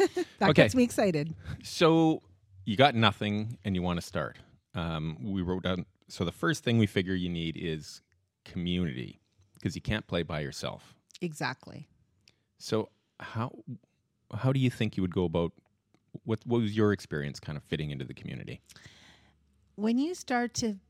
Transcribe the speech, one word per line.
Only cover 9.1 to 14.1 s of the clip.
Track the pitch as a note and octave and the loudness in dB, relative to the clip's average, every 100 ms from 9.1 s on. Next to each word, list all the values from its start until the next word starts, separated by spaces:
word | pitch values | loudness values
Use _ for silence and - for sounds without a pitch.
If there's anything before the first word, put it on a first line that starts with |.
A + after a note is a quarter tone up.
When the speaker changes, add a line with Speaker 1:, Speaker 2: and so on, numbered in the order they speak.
| - _ _ _ - | -14 _ _ _ -8
Speaker 2:
'cause | G2 | -8
you | - | -6
can't | - G#2+ - | -4 -4 -2
play | F2 | -4
by | D#2 D#2 | -2 -4
yourself. | C#2 - C2+ G1+ - _ _ - | -6 -6 -8 -10 -16 _ _ -10
Speaker 1:
Exactly. | F3 D3 B2+ B2+ - - - _ _ _ _ _ _ _ | -10 -6 -6 -6 -14 -18 -20 _ _ _ _ _ _ _
Speaker 2:
So | - A2 - _ _ - | -4 -2 -4 _ _ -18
how, | - A2 A#2+ - - A#2+ _ _ _ | -10 -6 -6 -8 -14 -16 _ _ _